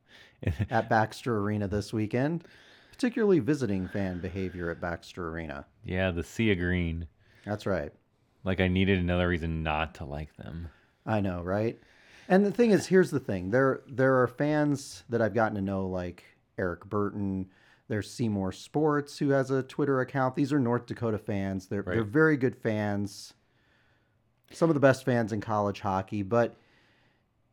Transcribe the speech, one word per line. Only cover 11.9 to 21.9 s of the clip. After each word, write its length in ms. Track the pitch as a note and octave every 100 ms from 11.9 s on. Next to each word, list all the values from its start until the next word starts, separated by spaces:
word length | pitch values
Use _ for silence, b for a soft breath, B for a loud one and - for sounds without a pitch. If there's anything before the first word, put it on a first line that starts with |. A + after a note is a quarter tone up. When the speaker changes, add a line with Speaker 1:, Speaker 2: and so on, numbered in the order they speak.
| B B B B
Speaker 2:
And 160 | F#3 G3+
the 60 |
thing 200 | - A#3
is, 160 | F3 -
here's 240 | F#3 F3
the 80 | C#3+
thing. 320 | - F#2+ F#2
There, 300 | B2 C3+ B2 -
there 340 | A2 C3 C3
are 60 | B2
fans 760 | - D3 D3+ D3 C#3 - - -
that 120 | A#2
I've 120 | G#2+
gotten 220 | A2+ A2 G#2
to 60 |
know, 260 | G2 F#2+ F#2+
like 360 | F#2 F2+ F2+ - _ _ -
Eric 280 | F#2 E2+ F#2+
Burton. 640 | G#2 G2+ G#2 G2 F#2+ F#2 b b b b
There's 200 | G#2+ -
Seymour 420 | - A2+ G2+ F#2+
Sports, 640 | - - D3 D#3 D3 D3 -
who 120 | C#3+
has 200 | C#3 B2+
a 120 | C3+
Twitter 360 | C3 - C#3+ C3
account. 340 | B2 C#3 B2+ C3
These 180 | C3+
are 60 | D3
North 260 | A#2+ A#2+ -
Dakota 320 | A#2+ A#2 G#2
fans. 500 | - G2 G2 F#2+ -
They're, 140 | G2+
they're 180 | F2+